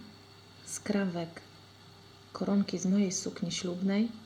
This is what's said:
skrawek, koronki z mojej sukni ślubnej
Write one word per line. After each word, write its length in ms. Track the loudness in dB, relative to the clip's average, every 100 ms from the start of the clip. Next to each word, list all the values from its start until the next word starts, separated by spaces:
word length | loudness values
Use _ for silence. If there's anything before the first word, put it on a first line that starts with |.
| -6 -18 -20 -20 -20 -20 -12
skrawek, 760 | -8 -2 0 2 -2 -6 -8 -18 -20 -20 -20 -20 -20 -20 -20 -12
koronki 460 | -4 2 2 2 0
z 80 | 2
mojej 260 | 4 4
sukni 400 | 0 -4 -4 -4
ślubnej 560 | -4 -4 0 2 2 2 -2